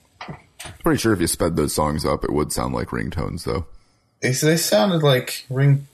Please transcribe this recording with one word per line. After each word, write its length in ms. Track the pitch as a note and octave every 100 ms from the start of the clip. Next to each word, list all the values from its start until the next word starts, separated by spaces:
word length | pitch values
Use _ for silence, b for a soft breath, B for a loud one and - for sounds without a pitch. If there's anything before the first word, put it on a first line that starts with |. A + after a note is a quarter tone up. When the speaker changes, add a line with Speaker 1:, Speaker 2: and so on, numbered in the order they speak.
| _ _ - - _ _ - -
Speaker 1:
Pretty 160 | E3+ C#3
sure 140 | A2+
if 80 | F#2+
you 60 | E2
sped 300 | - F2 D#2+
those 180 | C#2+
songs 300 | - D2+ D#2
up, 200 | - D2+
it 80 | -
would 200 | C#2+ D2+
sound 220 | - B1
like 140 | B1 -
ringtones, 560 | A#1+ A1+ F#2+ - F2
though. 220 | - A#1+ - - _ _ _ _
Speaker 2:
They, 100 | A#2+
they 260 | C3 D3+ E3
sounded 460 | - G#3 G#3 E3+
like 420 | D3 - - - -
ring-, 380 | C3 C#3+ C#3 -